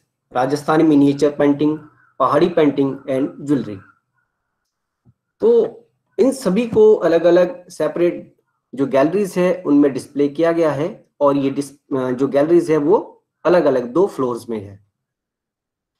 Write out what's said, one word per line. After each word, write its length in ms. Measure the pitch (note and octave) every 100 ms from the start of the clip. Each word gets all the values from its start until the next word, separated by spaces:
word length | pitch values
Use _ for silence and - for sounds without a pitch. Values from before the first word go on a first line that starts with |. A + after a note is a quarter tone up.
| _ _ _
राजस्थानी 500 | B2 C3+ C#3+ - D#3+
मिनिएचर 460 | E3 C#3+ C#3 C#3+ D3
पेंटिंग, 500 | - C#3+ C#3+ D3+ D#3 - _ _ -
पहाड़ी 300 | B2+ C#3+ F3
पेंटिंग 480 | E3+ D3 C#3 C#3 C3 -
and 400 | C3 C#3 - C#3
jewelry। 280 | C#3+ G#2 G2 - _ _ _ _ _ _ _ _ _ _ _ _ _ _ _
तो 440 | G#3+ A#3 E3 - _ _ _ -
इन 120 | B3
सभी 360 | C4+ F#3+ F#3 A#3
को 280 | G#3+ G#3+ G#3+
अलग-अलग 720 | E3 E3 E3+ F3 F3+ - -
separate 680 | - D3+ E3+ F3 D3 - _ _ _ _ B2
जो 100 | C3+
galleries 480 | C3+ D3 F#3 G3 F3+
है 260 | F3+ - -
उनमें 280 | C#3+ D3
display 340 | B2+ - C#3 C#3+
किया 240 | C#3 E3
गया 200 | E3 D#3+
है 380 | C#3 D3+ - _ -
और 180 | C#3+ C#3
ये 120 | C#3
डिस-, 480 | C#3 C#3 - - C3+
अ, 140 | B2+
जो 160 | B2 C#3
galleries 440 | C3+ D3+ E3+ D3
है 60 | D#3
वो 480 | D3 G#3+ - - _ _
अलग-अलग 420 | D#3 F3 D3 C3 A#2+
दो 220 | C3 G3
floors 420 | - B2+ A#2 A2+
में 120 | A2
है। 240 | G2+ G2+ _ _ _ _ _ _ _ _ _ _ _